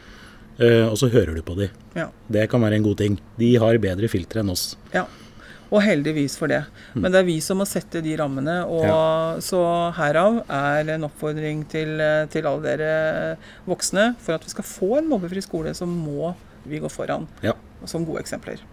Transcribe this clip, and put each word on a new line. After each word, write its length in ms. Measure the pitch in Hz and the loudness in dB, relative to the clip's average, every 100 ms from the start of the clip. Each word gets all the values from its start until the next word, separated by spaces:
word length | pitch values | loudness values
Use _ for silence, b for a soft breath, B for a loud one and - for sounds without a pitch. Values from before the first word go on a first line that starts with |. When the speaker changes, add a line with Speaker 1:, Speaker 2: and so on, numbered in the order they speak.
| B B B B B - | B B B B B 2
Speaker 1:
eh, 260 | 120 117 113 | 6 6 4
og 80 | 107 | 4
så 120 | 127 | 4
hører 260 | 117 80 80 | 4 2 0
du 60 | |
på 140 | - 87 | -4 -2
de. 140 | 98 - - 170 | -4 -4 -12 -8
Speaker 2:
Ja. 120 | 160 - - | -8 -10 -2
Speaker 1:
Det 200 | 107 107 | 0 2
kan 100 | 123 | 2
være 120 | 110 107 | 4 4
en 80 | |
god 140 | 104 101 | 2 2
ting. 220 | 104 101 - - | 0 0 -4 0
De 180 | 117 120 | 4 6
har 220 | 113 117 | 6 4
bedre 320 | 98 92 113 | 2 0 -2
filtre 300 | 98 85 113 | -2 -4 -4
enn 80 | 101 | -2
oss. 260 | 90 - - - | -2 -6 -10 -6
Speaker 2:
Ja, 120 | 180 - B B B B B B | -4 -4 B B B B B B
og 100 | 208 | 2
heldigvis 540 | 208 156 143 156 143 - | 4 2 2 0 -2 -2
for 100 | 147 | -2
det. 180 | 135 143 B B | -2 -4 B B
Speaker 1:
Mm. 80 | 120 | -2
Speaker 2:
Men 80 | 185 | 2
det 80 | 185 | 4
er 20 | 185 | 4
vi 140 | 160 | 2
som 180 | - 190 | 0 -2
må 80 | 196 | -2
sette 340 | 175 - 165 | -4 -6 -6
de 140 | 160 156 | -4 -2
rammene, 480 | 147 135 143 175 165 | -2 -2 -2 -2 -2
og 160 | 165 | 0
Speaker 1:
Ja. 540 | 156 160 160 160 160 165 | 2 4 2 2 -2 -4
Speaker 2:
så 540 | - 185 170 170 170 | -4 0 2 2 -2
herav 500 | 170 147 156 196 233 - | -2 0 4 4 2 -2
er 400 | 139 143 147 156 | -2 0 0 0
en 140 | 160 | -2
oppfordring 640 | 151 - 151 151 156 151 151 | -6 -4 -4 -4 -4 -6 -6
til, 300 | 160 156 156 | -4 -4 0
eh, 240 | 151 156 156 | 2 2 0
til 200 | 160 156 | -2 -2
alle 160 | 139 | -2
dere 760 | 147 135 156 156 156 165 160 160 B B - | -2 -2 0 0 0 -2 -4 -6 B B -8
voksne, 480 | 180 - 185 226 240 | -6 -2 2 2 0
for 160 | - | -4
at 100 | 185 | -6
vi 60 | - | -6
skal 140 | - - | -12 -10
få 320 | - 185 269 | -4 0 0
en 120 | 320 | 0
mobbefri 320 | 233 170 190 | -2 -2 -6
skole, 300 | 190 170 156 | -6 -6 -6
så 120 | 151 175 | -6 -4
må 460 | 175 156 143 160 175 - - - | -4 -4 -4 -6 -6 -14 -20 -10
vi 140 | 151 | -8
gå 100 | 151 | -8
foran 360 | - - 139 156 - | -6 -6 -6 -6 -6
Speaker 1:
Ja. 120 | 104 - - - - | -4 -4 -8 -18 -8
Speaker 2:
som 180 | 165 165 | -6 -4
gode 140 | 156 | -6
eksempler. 360 | - 113 - - - | -6 -10 -10 -14 -12